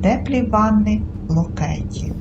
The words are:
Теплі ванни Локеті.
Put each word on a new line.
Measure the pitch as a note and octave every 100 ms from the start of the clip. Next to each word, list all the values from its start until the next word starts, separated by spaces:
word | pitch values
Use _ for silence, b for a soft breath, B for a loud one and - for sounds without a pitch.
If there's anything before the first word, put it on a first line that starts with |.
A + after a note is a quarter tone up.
Теплі | F#3 B3+ - C4+
ванни | A#3 G#3+ G#3+ G#3+ G#3 G#3+ - - -
Локеті. | E3 E3+ - D#3 D3+ C3 - - -